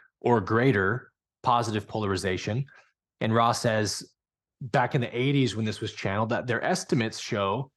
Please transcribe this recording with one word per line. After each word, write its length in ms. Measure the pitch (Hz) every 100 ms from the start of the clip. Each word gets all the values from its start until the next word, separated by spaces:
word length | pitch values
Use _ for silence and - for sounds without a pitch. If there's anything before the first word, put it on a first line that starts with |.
| _ _
or 180 | - 117
greater 720 | 95 113 139 104 95 123 - _ _ _
positive 440 | - 120 113 107 -
polarization. 800 | 113 104 95 92 92 - 80 139 - _ _ _ _
And 140 | 113
Ra 180 | 113 117
says, 500 | 117 123 110 107 - - _ _ _ _ _
back 320 | 123 143 120
in 80 | 139
the 120 | 117
eighties 400 | 120 131 143 123
when 120 | 104 110
this 160 | 98
was 100 | 110
channeled, 380 | - 104 98 110
that 160 | 113 120
their 180 | 113
estimates 540 | - 180 - 151 113 -
show 520 | - 110 98 110 139